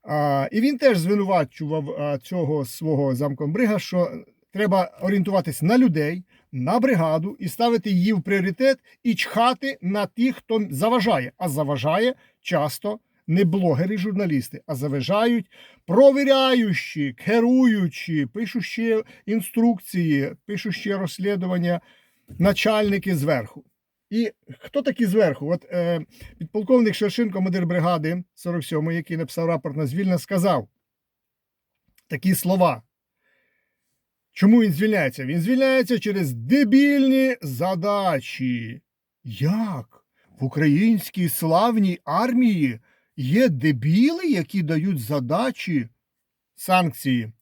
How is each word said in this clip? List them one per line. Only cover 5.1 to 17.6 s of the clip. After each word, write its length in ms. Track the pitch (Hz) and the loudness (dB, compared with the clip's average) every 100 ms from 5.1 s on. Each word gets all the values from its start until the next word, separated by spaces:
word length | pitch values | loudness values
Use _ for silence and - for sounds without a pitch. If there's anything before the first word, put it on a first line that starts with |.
| 202 185 196 160 135 | 0 2 0 -2 -2
на 160 | 156 247 | 2 4
людей, 460 | 254 156 147 180 - _ _ | 4 2 -2 -6 -12 _ _
на 280 | 131 127 233 | -6 -2 2
бригаду 560 | 262 196 160 160 185 - | 2 2 2 0 -2 -8
і 100 | 185 | -10
ставити 420 | - 233 233 220 | -2 0 0 0
її 220 | 185 190 | 0 2
в 100 | 202 | 0
пріоритет, 560 | 190 196 185 170 262 262 _ _ | 0 -2 -2 0 0 0 _ _
і 120 | 240 | -4
чхати 640 | 208 - 214 240 254 269 269 | -2 -2 0 0 0 -6 -6
на 260 | 180 202 196 | -4 -4 -4
тих, 300 | - 254 254 | -2 -2 -2
хто 300 | _ 226 208 | _ -4 -2
заважає. 600 | 139 214 247 202 156 120 _ | -2 0 2 2 0 -2 _
А 100 | 180 | -6
заважає 680 | 139 143 139 139 175 240 254 _ _ | -4 -2 -2 0 0 0 -2 _ _
часто 580 | - 165 147 - 202 214 _ _ - | -4 -2 -2 -4 -8 -8 _ _ -2
не 180 | 170 | 2
блогери, 540 | 180 196 180 135 185 214 | 2 2 0 0 0 -2
журналісти, 640 | 202 190 185 143 - 143 - | -2 -2 -2 -2 -4 -14 -10
а 80 | |
заважають 720 | 135 143 139 127 202 233 233 - - - _ - | -6 -4 -4 -2 0 2 0 -4 -20 -20 _ 0
провіряючі, 1300 | 190 277 277 277 269 262 254 214 165 - 156 143 127 | 8 8 6 2 4 4 2 2 -2 -4 -4 -6 -4
керуючі, 1000 | - 226 233 254 | 0 2 4 4